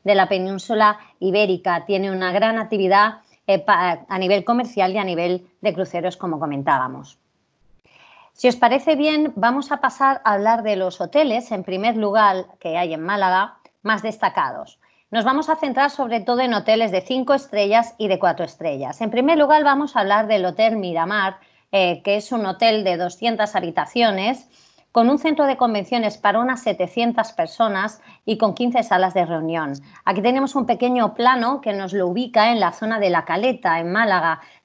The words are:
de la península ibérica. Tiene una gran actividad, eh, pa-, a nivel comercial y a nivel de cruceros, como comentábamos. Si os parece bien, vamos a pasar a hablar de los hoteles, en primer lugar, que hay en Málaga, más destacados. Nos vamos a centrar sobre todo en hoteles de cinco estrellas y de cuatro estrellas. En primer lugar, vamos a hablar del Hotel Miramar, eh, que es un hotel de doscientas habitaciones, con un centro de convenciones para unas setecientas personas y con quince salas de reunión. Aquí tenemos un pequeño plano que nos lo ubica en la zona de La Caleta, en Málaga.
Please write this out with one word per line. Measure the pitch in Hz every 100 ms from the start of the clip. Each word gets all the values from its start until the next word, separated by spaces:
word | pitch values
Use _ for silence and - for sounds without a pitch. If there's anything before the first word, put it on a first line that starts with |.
de | 196
la | 202 185
península | 190 185 196 - 220 208 208 - -
ibérica. | 190 196 208 180 185 170
Tiene | 180 196 196
una | 190 185
gran | 185 220 226
actividad, | - 208 190 196 214 214 _ _ -
eh, | 196
pa-, | 196 180 180 165 -
a | 190
nivel | 185 196
comercial | 180 240 226 - 185
y | 202
a |
nivel | 190 165 175 180 180 _
de | 202
cruceros, | 165 190 170 180 175
como | 185 156
comentábamos. | 151 139 139 139 127 131 139 _ _ _ _ _ _ _ _ _ - - -
Si | _ 247
os | 240
parece | 233 262 320 294
bien, | 302 302 302 202
vamos | 233 262 -
a | 285
pasar | - - 269 269
a | 220
hablar | 202 214 233
de | 214 196
los | 185 -
hoteles, | 175 - 302 220 240
en | 202
primer | 185 190 214 214
lugar, | 208 214 208 190 - -
que | 175 165
hay | 180
en | 160
Málaga, | 165 202 190 185 208 - _ _
más | 202 214
destacados. | 220 214 196 - 135 120 - _ _ _ -
Nos | 220
vamos | 226 277 311
a | 311
centrar | 294 254 277
sobre | 277 247 233
todo | 185 240
en | 254
hoteles | 214 - 220 226
de | 185
cinco | 185 262 254
estrellas | 277 277 208 202 220 226 -
y | 214
de | 185
cuatro | 180 165
estrellas. | 165 - 160 135 131 -
En | 226
primer | 226 277 330
lugar, | 285 302
vamos | 285 277 294 240
a |
hablar | 196 208 214
del | 214 180
Hotel | 160 220 220
Miramar, | 180 165 170 208 190 190 _ _ _
eh, | 196 180 175
que | - 202
es | 208
un | 240 196
hotel | 185 226 214
de | 190 175
doscientas | 180 - 233 226 208
habitaciones, | 202 170 160 147 240 233 190 202 254 - _ _ _ _
con | 226 233
un | 285
centro | 320 302 285
de | 269
convenciones | 240 208 185 240 214 -
para | 202 214
unas | 247 247
setecientas | - - 262 - 233 233 220
personas | - 165 - 226 190 214 - - - -
y | 220
con | 220
quince | - 240 247
salas | 233 185 185
de | 180
reunión. | 170 165 160 165 147 139 143 -
Aquí | - 196
tenemos | 214 262 277
un | 277 240
pequeño | 226 247 247 220
plano | - 240 254 233 277
que | 226
nos | 202 190
lo | 196 180
ubica | 180 247 233 220
en | 233
la | 196
zona | - 220 226
de | 196
La | 170
Caleta, | - 175 247 247 185 165
en | 170
Málaga. | 202 226 185 165 156 - -